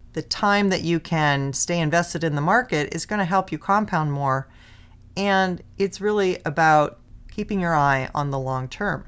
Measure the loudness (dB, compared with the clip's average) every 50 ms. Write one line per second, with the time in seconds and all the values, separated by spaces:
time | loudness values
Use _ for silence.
0 | -18 -10 -8 -8 -6 -6 -4 0 2 2 4 4 4 2 2 0 0 0 0 0
1 | 0 0 0 2 4 2 2 2 0 -4 -4 -4 -2 -2 0 0 0 2 2 2
2 | 0 0 -4 -2 -2 -2 -2 0 0 2 2 2 0 0 -2 -2 -2 -2 -4 -8
3 | -6 -4 -2 -2 -2 0 0 0 0 -2 -6 -8 -2 0 0 0 0 0 -2 -2
4 | -2 -2 -2 -2 0 0 0 -2 -4 -8 -16 -20 -20 -20 -20 -20 -20 -20 -20 -20
5 | -20 -12 -6 -2 0 2 4 4 2 0 -2 -6 -10 -12 -4 -4 -4 -4 -4 -2
6 | -2 0 0 2 2 0 0 -2 -4 -4 0 2 4 6 6 6 4 2 -2 -10
7 | -20 -20 -20 -20 -20 -14 -10 -8 -6 -4 -2 -2 0 2 2 4 4 4 2 0
8 | -2 -4 -4 -4 -4 -2 -4 -4 -4 -4 -4 -4 -6 -8 -8 -6 -4 -4 -4 -6
9 | -8